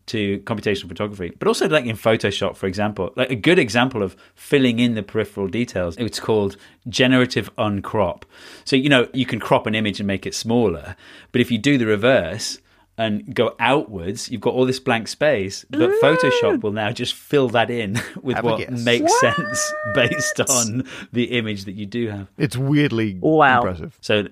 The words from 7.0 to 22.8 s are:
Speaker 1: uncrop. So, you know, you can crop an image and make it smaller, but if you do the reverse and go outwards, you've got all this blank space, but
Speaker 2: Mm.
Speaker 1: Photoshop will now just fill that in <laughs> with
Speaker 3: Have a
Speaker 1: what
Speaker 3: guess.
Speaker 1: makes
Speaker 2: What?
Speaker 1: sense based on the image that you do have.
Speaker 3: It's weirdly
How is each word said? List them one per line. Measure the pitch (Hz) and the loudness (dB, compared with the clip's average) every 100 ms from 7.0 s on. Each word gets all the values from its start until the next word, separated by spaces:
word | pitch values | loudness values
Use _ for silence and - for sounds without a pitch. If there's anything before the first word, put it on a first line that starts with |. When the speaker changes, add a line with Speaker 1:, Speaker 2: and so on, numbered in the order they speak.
| 127 127 123 117 98 - | 4 6 4 0 -6 -4
Speaker 1:
uncrop. | 107 101 - 110 90 - - - - - - | -2 -2 -4 -2 -2 -2 -14 -20 -20 -18 0
So, | 135 | 2
you | 143 | 4
know, | 135 117 | 4 4
you | 139 120 | -2 -2
can | 113 | -4
crop | - 127 113 | 2 2 2
an | 110 | -2
image | 107 95 | -2 -2
and | 101 | -4
make | 98 95 | -4 -4
it | - | -8
smaller, | 113 120 110 80 73 - - - - | -2 2 2 0 -8 -16 -20 -20 -4
but | 123 | -2
if | 120 | 0
you | 120 | 2
do | 139 139 | 2 2
the | 113 | 2
reverse | 104 117 127 82 104 - - _ _ _ - | 2 4 2 0 -6 -8 -10 _ _ _ -6
and | 113 104 - | -2 -2 -4
go | 123 110 - | 0 0 2
outwards, | 117 143 - 98 85 107 - | 2 2 0 -6 -6 -8 -8
you've | 117 | -4
got | 120 | -2
all | 117 127 | 2 0
this | 127 | 0
blank | - 113 98 | 0 -2 -2
space, | - 151 123 95 - - | -2 0 0 -2 -8 -8
but | 294 349 | 0 2
Speaker 2:
Mm. | 415 | 4
Speaker 1:
Photoshop | 147 156 508 494 - 320 | 4 4 2 2 2 0
will | 107 | -2
now | 107 104 | -2 -4
just | 104 123 - | -4 -6 -6
fill | - 147 127 | 0 2 4
that | 117 113 | 2 2
in | 120 104 113 - | 0 -2 -4 -6
<laughs> | - | -8
with | 135 113 | -4 0
Speaker 3:
Have | 117 | 0
a | |
Speaker 1:
what | 110 | -2
Speaker 3:
guess. | - 123 117 | -2 -2 2
Speaker 1:
makes | 120 311 | 2 4
Speaker 2:
What? | 466 523 - | 4 4 2
Speaker 1:
sense | - - - - - 135 | -4 -4 -4 -6 -4 0
based | 117 95 - - | 2 0 -4 -2
on | - 127 113 120 131 - - | 0 0 0 -4 -6 -12 -6
the | 117 120 120 | -4 -2 -2
image | 110 101 98 | -2 -6 -10
that | |
you | 98 101 | -10 -8
do | 117 113 | -4 -4
have. | 104 98 - | -6 -10 -4
Speaker 3:
It's | 147 123 | -4 -2
weirdly | 135 147 | 0 2